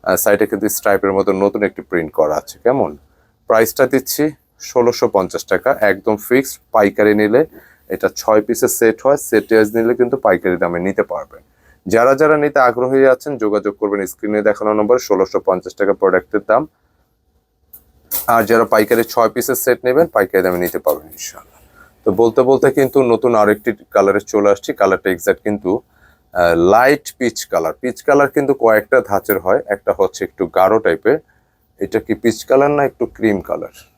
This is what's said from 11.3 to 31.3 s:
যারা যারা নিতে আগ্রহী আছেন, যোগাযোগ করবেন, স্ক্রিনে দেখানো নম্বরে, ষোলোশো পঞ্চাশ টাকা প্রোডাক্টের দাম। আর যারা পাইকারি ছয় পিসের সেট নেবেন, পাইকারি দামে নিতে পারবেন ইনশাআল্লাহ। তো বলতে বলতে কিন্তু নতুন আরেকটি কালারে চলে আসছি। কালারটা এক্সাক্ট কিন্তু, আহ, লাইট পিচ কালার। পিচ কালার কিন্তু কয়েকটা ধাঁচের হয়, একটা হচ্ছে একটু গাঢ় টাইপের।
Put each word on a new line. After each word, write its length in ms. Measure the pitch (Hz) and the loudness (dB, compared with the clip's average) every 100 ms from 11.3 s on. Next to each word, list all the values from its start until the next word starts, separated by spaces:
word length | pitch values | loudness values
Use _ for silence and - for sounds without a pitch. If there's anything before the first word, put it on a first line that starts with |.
| - _ _ _ _ 90 | -20 _ _ _ _ -2
যারা 300 | 113 123 135 | 2 2 2
যারা 220 | 156 151 | 2 2
নিতে 220 | 147 143 | 0 2
আগ্রহী 460 | 127 120 127 135 135 | 0 0 0 2 4
আছেন, 320 | 131 151 135 | 2 -2 -4
যোগাযোগ 360 | 107 104 101 101 | -2 -2 -4 -4
করবেন, 260 | 107 101 95 | -4 -2 -6
স্ক্রিনে 360 | - 104 107 | -8 -4 0
দেখানো 320 | 107 104 107 | 0 -2 -2
নম্বরে, 260 | 107 107 123 | 0 2 0
ষোলোশো 400 | - 95 95 98 | 0 0 0 -2
পঞ্চাশ 340 | - 92 90 - | -2 -4 -6 -4
টাকা 180 | 101 | -2
প্রোডাক্টের 460 | 95 95 92 - 104 - | 0 2 0 -2 -6 0
দাম। 200 | 113 156 _ _ _ _ _ _ _ _ _ _ - _ _ _ - - | 0 0 _ _ _ _ _ _ _ _ _ _ -20 _ _ _ -8 0
আর 160 | 117 | 0
যারা 220 | 107 113 113 | 2 2 4
পাইকারি 380 | 110 107 117 | 2 2 0
ছয় 260 | 113 - 110 | 0 0 0
পিসের 260 | 123 120 131 | -2 -4 -2
সেট 240 | - 120 123 | -2 -2 0
নেবেন, 220 | 131 - | 0 0
পাইকারি 360 | 110 95 95 | 0 0 0
দামে 140 | 92 87 | 0 -2
নিতে 220 | 87 - | -4 -4
পারবেন 280 | 78 73 - | -4 -4 -8
ইনশাআল্লাহ। 480 | - - - - _ _ _ - _ | -16 -16 -16 -20 _ _ _ -20 _
তো 80 | 110 | -4
বলতে 300 | 95 117 113 | 2 2 2
বলতে 300 | 127 131 139 | 2 2 2
কিন্তু 260 | 135 135 139 | 0 0 0
নতুন 320 | 123 110 127 113 | 0 0 2 2
আরেকটি 360 | 104 104 120 101 - | 2 0 -4 -6 -2
কালারে 280 | 101 98 98 | 0 2 0
চলে 300 | - 104 101 | -2 0 2
আসছি। 240 | 101 - | 0 -4
কালারটা 360 | - 98 95 98 | -2 0 0 -2
এক্সাক্ট 340 | 90 - 95 | -2 -2 -2
কিন্তু, 280 | 107 104 92 110 | -4 -4 -4 -4
আহ, 760 | _ _ _ _ _ 90 85 85 | _ _ _ _ _ -2 0 2
লাইট 500 | 87 107 131 147 - - | 4 4 4 0 -4 -6
পিচ 280 | 120 - - | -6 -6 -6
কালার। 280 | 87 82 - | -4 -4 -6
পিচ 160 | 123 117 | -8 -6
কালার 280 | - 143 139 | 0 2 2
কিন্তু 240 | - 139 | 0 -2
কয়েকটা 480 | 135 113 107 - 131 | 0 2 2 2 -2
ধাঁচের 380 | - 98 - 95 | 0 -4 -2 -2
হয়, 220 | 90 87 - | 0 -2 -2
একটা 260 | 101 - 95 | -6 -4 -2
হচ্ছে 260 | 95 - | -2 -4
একটু 200 | 95 - 87 | -10 -6 -4
গাঢ় 340 | 92 95 - | 2 2 2
টাইপের। 380 | 92 82 110 156 _ | 0 0 0 -2 _